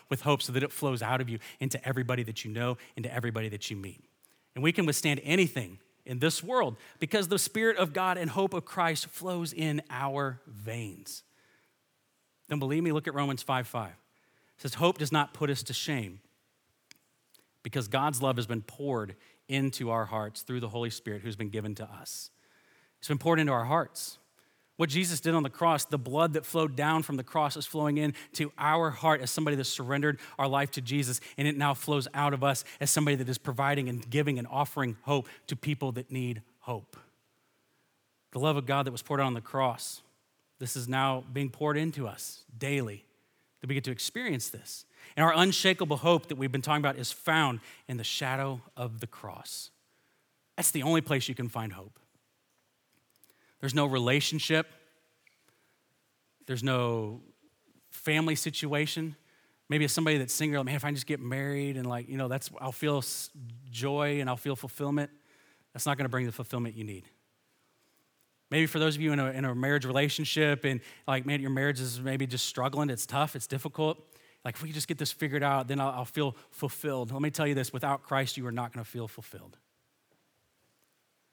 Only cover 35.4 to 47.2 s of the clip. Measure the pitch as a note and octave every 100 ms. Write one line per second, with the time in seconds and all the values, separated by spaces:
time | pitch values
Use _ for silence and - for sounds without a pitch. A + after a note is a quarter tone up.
35.4 | - C3 D3+ D3 C#3 B2 C3 C3 B2 A2
36.4 | - _ - A2 - - - _ _ _
37.4 | _ _ _ _ _ _ _ _ _ B2
38.4 | D3+ C#3+ B2+ C#3 C3+ A#2+ - C#3 C3+ A#2
39.4 | - C3+ B2+ A2+ - - - _ _ _
40.4 | _ _ B2+ C3 B2 C3 C3+ C3 C3 C3
41.4 | C#3 - D3+ D3 D#3+ C#3+ A2 - - -
42.4 | - A2+ C3+ C#3+ A2+ G2+ - _ _ _
43.4 | _ _ C3 C3+ C3 A#2+ - A#3 B3 C3
44.4 | - G2+ - - - _ - - D#3+ E3
45.4 | F#3+ - F#3+ F3+ E3 C#3 E3 E3+ - C3+
46.4 | C3+ C3+ C#3+ D3+ D3 C3+ A#2 -